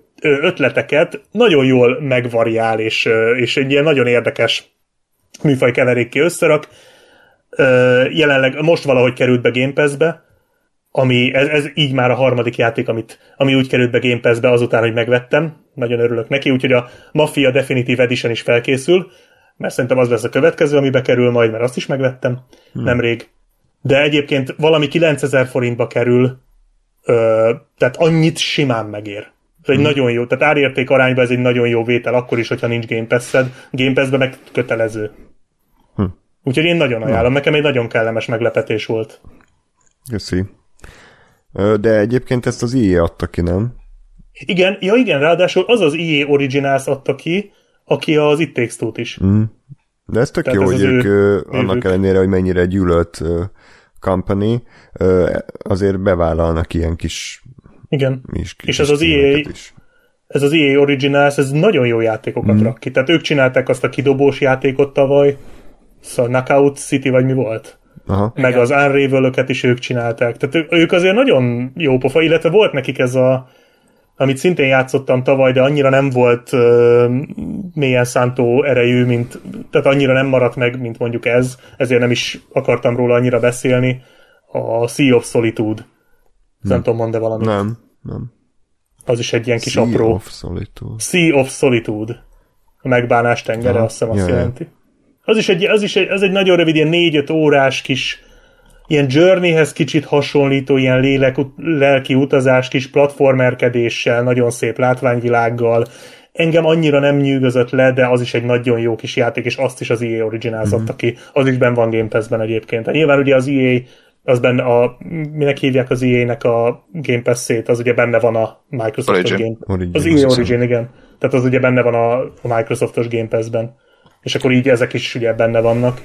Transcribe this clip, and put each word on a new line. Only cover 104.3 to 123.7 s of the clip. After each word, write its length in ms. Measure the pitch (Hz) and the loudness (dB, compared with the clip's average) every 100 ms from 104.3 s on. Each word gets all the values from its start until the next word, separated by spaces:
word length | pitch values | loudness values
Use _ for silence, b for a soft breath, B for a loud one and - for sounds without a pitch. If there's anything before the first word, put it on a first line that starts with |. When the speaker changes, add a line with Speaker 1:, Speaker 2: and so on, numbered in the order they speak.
| 127 120 | 0 0
Speaker 1:
szép 260 | 120 120 110 | 0 -4 0
látványvilággal. 1080 | 127 127 135 120 120 117 113 120 117 117 113 B B B B | 0 0 0 0 0 0 0 0 0 0 -2 B B B B
Engem 340 | - 165 165 156 | -2 0 2 2
annyira 340 | 165 156 139 | 2 2 2
nem 180 | 143 143 | 2 2
nyűgözött 520 | 139 135 131 123 120 | 2 2 2 2 0
le, 220 | 131 131 | 2 2
de 160 | 127 123 | 2 2
az 140 | 123 | 0
is 120 | 123 | 0
egy 100 | 123 | -4
nagyon 360 | 120 123 120 113 | -2 0 0 0
jó 160 | 117 110 | 0 -4
kis 200 | 123 - | -4 -2
játék, 300 | 117 120 123 | -2 -2 -6
és 100 | 120 | -4
azt 260 | 127 - | -4 -4
is 80 | 117 | -4
az 120 | 113 | -4
E 200 | 117 113 | -2 -4
A 40 | 110 | -4
Originals 440 | 113 117 110 107 | -4 -6 -4 -2
Speaker 2:
Mhm. 100 | 113 | -2
Speaker 1:
adta 160 | 110 - | -4 -4
ki. 220 | 123 120 B | -4 -4 B
Az 140 | 147 135 | 0 0
is 100 | 127 | 2
benn 160 | 127 | 2
van 160 | 120 113 | 2 0
Game 180 | 113 110 | 0 -2
Pass-ben 340 | 117 107 113 | -4 -2 -4
egyébként. 440 | 110 110 - 113 113 | -2 -4 -4 -6 -2
Hát 100 | 147 | 0
nyilván 240 | 156 139 | 2 2
ugye 160 | 135 135 | 4 2
az 120 | 131 | 2
E 40 | 139 131 123 | 0 2 0
A 40 | 123 b b b - | -4 b b b -2
az 100 | 123 | 0
benne 240 | 127 123 | 2 0
a, 340 | 127 120 123 - - 165 151 | 2 2 2 -2 -10 -8 -8
minek 260 | 151 143 139 | -2 -2 0
hívják 320 | 139 131 123 | 0 0 0
az 120 | 123 | 0
E 180 | 127 123 | 0 2
A-nek 220 | 120 117 | 0 -2
a 420 | 127 117 117 123 _ | 0 0 0 -4 _
Game 300 | 170 127 120 | -10 -4 -2
Pass-ét, 480 | 127 123 - 117 110 | -2 -2 -2 -4 -2
az 100 | 120 | -2
ugye 140 | 120 | 0
benne 260 | 117 120 113 | 0 0 2
van 160 | 117 113 | 2 0
a 220 | 110 - _ | -2 -6 _
Microsoftos 640 | 127 113 - - 98 92 | -6 -6 -4 -2 0 0
Speaker 4:
Origin. 60 | 95 | -2
Speaker 1:
Game, 200 | 113 113 | -4 -6
Speaker 2:
Origin, 360 | - 95 90 151 | -6 -6 -2 -2
Speaker 1:
az 60 | |
Speaker 2:
azt 40 | 165 | 2
Speaker 1:
E 40 | |
A 40 | |
Speaker 2:
hiszem. 160 | 151 135 | 4 4
Speaker 1:
Origin, 320 | 123 120 120 | 2 0 0
igen. 280 | 120 120 123 b b b | 0 -2 -4 b b b
Tehát 160 | 131 131 | -2 0
az 80 | |
ugye 160 | 127 127 | 2 2
benne 220 | 127 127 | 2 2
van 120 | 120 | 2
a, 260 | 117 117 123 | 2 0 0
a 340 | 147 - 127 113 | -4 -8 -4 -2
Microsoftos 520 | 113 120 117 - 117 | -2 -2 -2 -4 -4
Game 200 | 117 113 | -4 -4
Pass-ben. 480 | 113 113 113 120 | -4 -4 -6 -6